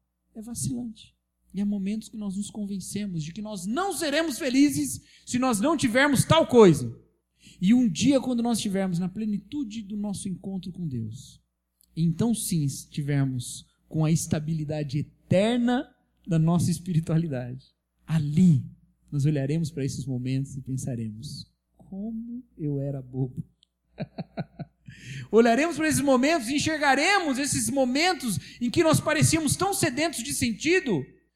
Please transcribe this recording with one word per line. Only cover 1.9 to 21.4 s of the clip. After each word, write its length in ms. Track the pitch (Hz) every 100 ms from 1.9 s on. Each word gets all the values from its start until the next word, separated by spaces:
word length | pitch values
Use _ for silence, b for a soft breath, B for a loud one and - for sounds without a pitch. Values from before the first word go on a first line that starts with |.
| 220 -
que 80 | 220
nós 220 | 208 190
nos 120 | 202
convencemos 760 | - 196 202 180 196 208 170 151
de 80 |
que 80 | 202
nós 240 | 214 208 180
não 260 | 269 392
seremos 480 | 285 320 285 330 233
felizes 640 | 285 254 294 277 269 - b b -
se 120 | 247
nós 220 | 262 208
não 160 | 262 311
tivermos 480 | 262 233 294 262
tal 240 | - 311 311
coisa. 500 | 240 202 147 120 - _ _ _ B B B
E 140 | 180
um 160 | 247 240
dia, 320 | 147 247 277
quando 200 | 254 240
nós 160 | 233 226
estivermos 420 | 214 190 190 170
na 100 | 180
plenitude 720 | 196 220 208 - 294 226 220
do 160 | 190 208
nosso 320 | 208 180 196
encontro 420 | 170 196 190 180
com 160 | 170 165
Deus, 540 | 123 110 113 - - _ _ _ _ _
então 400 | - 165 160 233
sim 300 | 214 - 170
estivermos 1040 | 139 - - - 143 143 135 127 - - - _ _
com 160 | 156 156
a 60 |
estabilidade 880 | 165 - 170 151 160 147 151 147 147
eterna 960 | 143 _ - 175 214 247 240 247 - _ _ _ -
da 140 | 165
nossa 320 | 160 175 175
espiritualidade, 960 | 160 - 160 165 160 170 127 123 131 - _ _ _ -
ali 580 | 160 147 151 185 135 113 - _ _ _
nós 140 | 143 143
olharemos 440 | 147 135 160 165
pra 140 | -
esses 220 | 135 - 131
momentos 500 | 123 127 135 135 139
e 60 |
pensaremos, 880 | 131 131 139 117 110 107 147 -